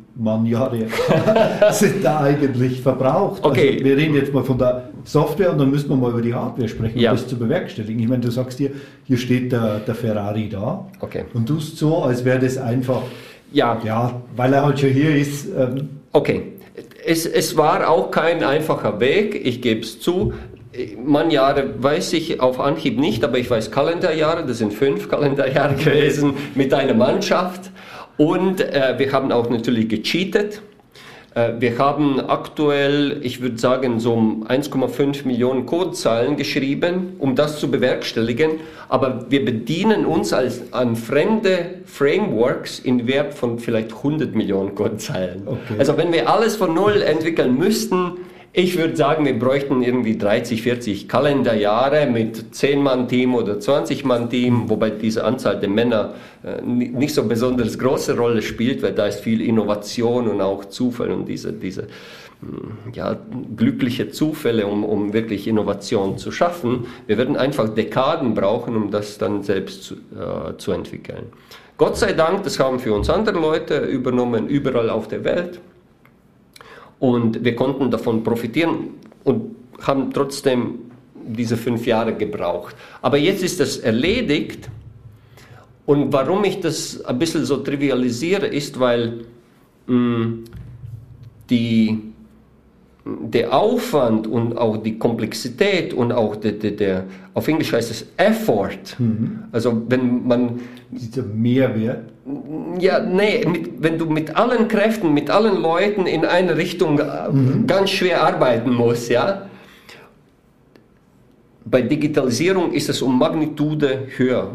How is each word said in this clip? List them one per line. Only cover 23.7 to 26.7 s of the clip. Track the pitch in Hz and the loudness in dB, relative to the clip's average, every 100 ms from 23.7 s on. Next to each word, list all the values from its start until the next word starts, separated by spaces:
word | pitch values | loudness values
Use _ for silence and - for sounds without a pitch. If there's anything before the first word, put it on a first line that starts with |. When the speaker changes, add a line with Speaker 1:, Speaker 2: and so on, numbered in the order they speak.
Speaker 2:
Kalenderjahre, | 139 139 170 180 160 151 170 143 | 0 0 2 0 2 0 0 -2
das | 113 | -2
sind | 156 | -2
fünf | - 139 139 - | 0 0 0 -2
Kalenderjahre | 147 143 135 131 147 143 | 0 2 2 2 2 2
<laughs> | |
gewesen | - 151 147 147 147 143 131 - | 2 4 4 4 4 0 0 -4
mit | 131 127 | 0 2